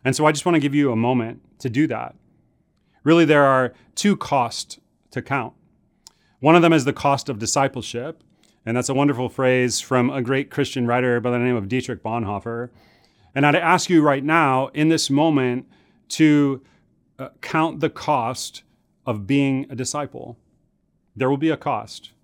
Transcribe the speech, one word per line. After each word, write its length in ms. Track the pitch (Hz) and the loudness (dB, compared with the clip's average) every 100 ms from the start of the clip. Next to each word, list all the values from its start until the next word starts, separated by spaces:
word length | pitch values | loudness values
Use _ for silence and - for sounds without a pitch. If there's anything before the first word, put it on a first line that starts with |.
And 100 | 131 | 0
so 120 | 135 151 | 2 2
I 60 | |
just 120 | 147 | 2
wanna 160 | 180 165 | 0 2
give 140 | 143 | 2
you 180 | 143 143 | 0 2
a 40 | 113 | 2
moment 440 | 117 127 113 117 _ _ | 0 0 -4 -12 _ _
to 100 | 127 | -6
do 160 | 113 151 | -2 -2
that. 280 | 110 120 - _ _ _ _ _ _ _ _ | -4 -10 -16 _ _ _ _ _ _ _ _
Really, 220 | 143 170 | 2 4
there 200 | 156 151 | 6 6
are 280 | 139 131 123 - _ | 6 4 0 -6 _
two 200 | - 208 | -2 0
costs 640 | 196 - 139 117 - - - _ _ _ | 0 -2 -2 -2 -6 -14 -18 _ _ _
to 120 | 175 | -12
count. 320 | - 135 113 _ _ _ _ _ - _ _ _ | -6 -6 -6 _ _ _ _ _ -20 _ _ _
One 140 | 135 | 4
of 60 | 170 | 6
them 140 | 165 | 6
is 100 | 160 | 4
the 80 | 127 | 2
cost 380 | - 147 139 - | -2 -2 -2 -4
of 80 | 110 | -8
discipleship. 840 | 110 - 139 131 - 117 143 170 _ _ _ _ 110 | -4 0 -2 -4 -10 -10 -10 -14 _ _ _ _ -6
And 100 | 120 | -4
that's 120 | 123 | -2
a 60 | |
wonderful 340 | 131 143 120 127 | 0 0 0 -6
phrase 500 | - 131 127 123 120 | 0 2 2 0 -4
from 320 | - 127 123 | 0 0 0
a 100 | 139 | -2
great 300 | 117 135 135 | -2 -2 -2
Christian 380 | - 131 135 120 | -4 -4 -2 -2
writer 320 | 120 127 120 | 0 0 0
by 100 | 120 | -2
the 80 | 123 | -2
name 160 | 123 | 0
of 140 | 120 98 | -2 -2
Dietrich 340 | 127 120 110 | -6 -6 -10
Bonhoeffer. 680 | 110 117 101 101 117 117 123 _ _ _ _ _ _ | -6 -6 -4 -6 -8 -10 -10 _ _ _ _ _ _
And 140 | 135 147 | 0 2
I'd 80 | |
ask 340 | 160 170 180 - | 2 2 2 4
you 140 | 165 | 4
right 220 | 147 139 | 4 0
now, 440 | 143 165 147 131 135 | 0 2 2 0 -2
in 140 | 143 156 | 0 2
this 200 | 160 - | 2 0
moment, 600 | 139 165 143 127 127 - _ _ _ _ | 0 2 2 0 -4 -8 _ _ _ _
to, 540 | - 156 147 143 135 _ _ _ _ _ - | 2 4 4 2 -2 _ _ _ _ _ -18
uh, 120 | 135 _ | -18 _
count 380 | - 160 160 151 | -4 -2 -2 -2
the 100 | 151 | -6
cost 760 | - - 143 113 127 - - _ _ _ _ - | -4 -2 -2 -2 -6 -12 -16 _ _ _ _ -8
of 180 | 107 | -8
being 420 | 95 139 139 131 139 | 0 0 2 -2 -6
a 60 | 120 | -10
disciple. 600 | 123 147 139 - - 117 _ _ _ _ _ _ _ | -8 -8 -10 -12 -18 -20 _ _ _ _ _ _ _
There 160 | 101 131 | -4 -2
will 60 | 143 | 0
be 140 | 160 | 0
a 60 | 147 | -2
cost. 540 | 151 113 110 - - _ | -4 -6 -8 -18 -20 _